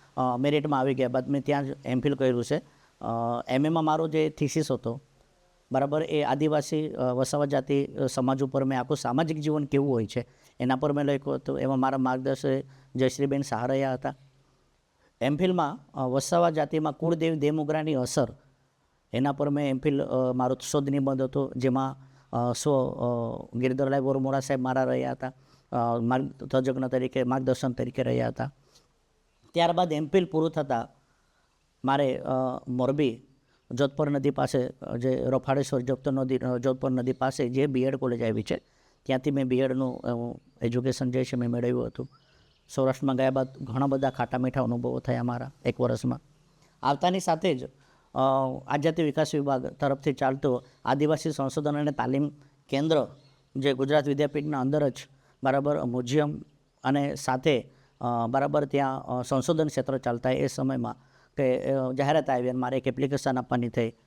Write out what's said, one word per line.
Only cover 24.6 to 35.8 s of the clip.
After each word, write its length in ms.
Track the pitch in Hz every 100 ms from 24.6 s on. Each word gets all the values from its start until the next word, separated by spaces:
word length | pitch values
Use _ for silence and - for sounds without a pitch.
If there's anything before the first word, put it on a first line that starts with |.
મારા 240 | 127 131
રહ્યા 260 | 127 127 131
હતા, 220 | 127 131 - _ _ -
અ, 260 | 123 117 117
માર્ગ-, 480 | 117 127 139 - 135
તજજ્ઞ 380 | 131 131 131
તરીકે, 380 | 131 127 127 135
માર્ગદર્શન 500 | 123 131 131 127 135
તરીકે 300 | 120 120 127
રહ્યા 260 | 123 123 117
હતા. 240 | 120 127 - _ _ _ _ _ _ _ _ _
ત્યારબાદ 380 | 165 170 170 180
એમ 160 | 151 151
ફિલ 160 | 190
પૂરું 260 | 170 156 160
થતાં 380 | 160 139 120 120 _ _ _ _ _ _ _ _ _
મારે, 340 | 131 139 139 127
અ, 100 | - 131 131 127 -
મોરબી 520 | 123 127 143 139 113 - _ _ _ -
જોધપુર 380 | 120 139 139 151
નદી 200 | 143 143
પાસે, 360 | 139 139 139 123
અ, 300 | - - 120
જે 280 | 127 127 127
રફાળેશ્વર 540 | 131 - 139 135 135